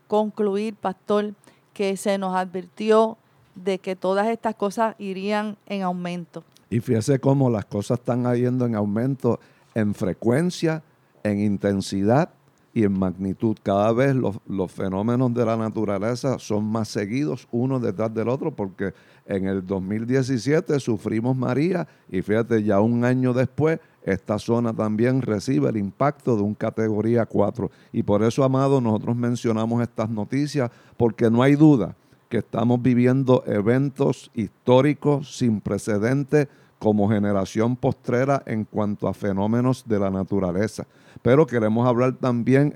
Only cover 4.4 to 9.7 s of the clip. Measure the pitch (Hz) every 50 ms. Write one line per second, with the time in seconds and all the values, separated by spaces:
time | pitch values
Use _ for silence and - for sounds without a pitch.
4.4 | - 226 214 - 208 202 185 233 226 220 - - 208 196 190 185 190 202 214 208
5.4 | 214 214 202 - _ - 208 196 190 180 180 180 175 175 175 175 170 - - 165
6.4 | 160 _ _ _ _ - 98 120 110 - 120 113 107 - 139 127 - 135 139 139
7.4 | 135 123 117 104 90 - - 104 101 - 123 110 - - 120 123 123 123 123 120
8.4 | 123 127 123 127 123 120 113 107 104 104 101 110 120 135 139 131 - 120 110 -
9.4 | _ _ _ _ _ _